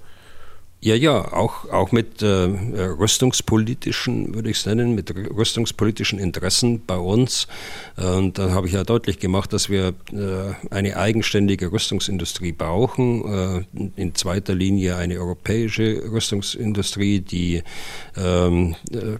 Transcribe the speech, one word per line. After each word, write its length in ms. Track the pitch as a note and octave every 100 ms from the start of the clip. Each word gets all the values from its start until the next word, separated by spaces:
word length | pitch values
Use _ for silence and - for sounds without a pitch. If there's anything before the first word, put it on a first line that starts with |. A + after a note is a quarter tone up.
| - - - - - - - -
Ja, 140 | G#2+
ja, 380 | A2+ D#3 A#2 -
auch, 360 | E2+ A2+ - -
auch 200 | F2+ F2+
mit, 320 | A#2 - -
äh, 40 | G#2
rüstungspolitischen, 2000 | F#2+ F2+ F#2+ A2+ G2+ F#2 D2+ G#2+ - B2+ - - A2+ A2 C3 - A#2 B2+ A#2 F2+ A2
würde 140 | A2+
ich's 140 | -
nennen, 300 | F#2+ A2+ A#2+
mit 160 | A2 F2
rü-, 260 | E2+ G2+ G2+
rüstungspolitischen 840 | A#2 - A2 - G#2+ G2+ G2 G2
Interessen 640 | F#2 - F#2 - A#2+ A#2 -
bei 100 | F2+
uns. 520 | F2+ A2 B2+ - - - - - - -
Äh, 80 |
und 340 | F#2 F#2 F#2+ -
da 140 | F#2+
habe 160 | F#2 F2+
ich 60 |
ja 100 | F#2+
deutlich 340 | F2+ A#2 - -
gemacht, 340 | F#2 F#2+ -
dass 160 | G2+ -
wir, 200 | G2 F#2 F2+ -
äh, 420 | G#2 G2 F#2+ G2 G2 -
eine 260 | G2+ G2 F2+
eigenständige 760 | G2+ A2+ - G#2 G2+ G2 F2+
Rüstungsindustrie 800 | G#2+ - G2 - F#2+ E2+ - F2+
brauchen, 1120 | D#2+ D#2+ F2+ B2 - B2 A#2 G#2 G2 F#2 F2+ G2 -
äh, 240 | G2 -
in 140 | F2+
zweiter 400 | - F2+ F#2+ G2
Linie 400 | F#2 F#2+ G2 F#2
eine 240 | F2+ F2 F2+
europäische 840 | F2 F2 - A2+ A2 A2 A2 G#2+ A2
Rüstungsindustrie, 1080 | A2+ - G2+ - - G#2+ G2+ F#2 G2+ G2+ G2+
die, 420 | F2 F2+ F2 E2+ - - - - - F#2+
ähm, 600 | F2+ F2+ F2+ F2 F2 E2 -
äh, 260 | A2+ G#2